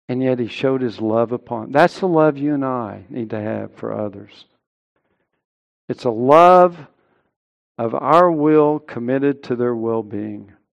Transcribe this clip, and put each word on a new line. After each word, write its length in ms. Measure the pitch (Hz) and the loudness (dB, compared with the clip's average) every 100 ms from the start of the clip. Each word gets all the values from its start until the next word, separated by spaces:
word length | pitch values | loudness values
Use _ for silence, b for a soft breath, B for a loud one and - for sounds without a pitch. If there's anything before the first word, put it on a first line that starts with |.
| - | -10
And 140 | 127 | -4
yet 160 | 131 123 | -2 -2
he 80 | 110 | -4
showed 360 | - 135 131 | -4 -2 -2
his 180 | 123 98 | -4 -4
love 320 | 107 113 113 | -2 -2 -2
upon, 400 | 120 - 117 - | -4 -8 -10 -2
that's 260 | 139 175 - | 2 2 0
the 80 | 190 | -2
love 320 | 160 156 139 | 2 2 0
you 160 | 147 | -4
and 100 | 143 | -4
I 380 | 135 127 107 101 98 | -4 -6 -8 -12 -14
need 220 | 123 110 | -12 -8
to 100 | 110 | -8
have 340 | 107 107 107 | -6 -8 -10
for 180 | - 113 | -12 -10
others. 520 | 107 104 101 104 - _ _ _ _ _ _ _ _ _ _ _ _ _ _ - | -8 -8 -10 -20 -20 _ _ _ _ _ _ _ _ _ _ _ _ _ _ -12
It's 160 | 123 | -6
a 60 | 127 | -4
love 680 | 110 127 156 175 180 180 170 139 _ _ _ _ _ _ _ _ - | -2 6 8 8 8 6 0 -20 _ _ _ _ _ _ _ _ -8
of 160 | 117 | -6
our 380 | 131 131 160 180 | -4 2 4 4
will 480 | 160 151 156 147 151 | 2 2 4 2 0
committed 640 | 151 123 120 135 143 139 | -8 -10 -4 -2 -2 -4
to 120 | - 120 | -6 -4
their 180 | 123 | -4
well-being. 760 | 117 113 113 104 101 107 104 98 87 _ | -4 -4 -4 -6 -10 -10 -12 -18 _ _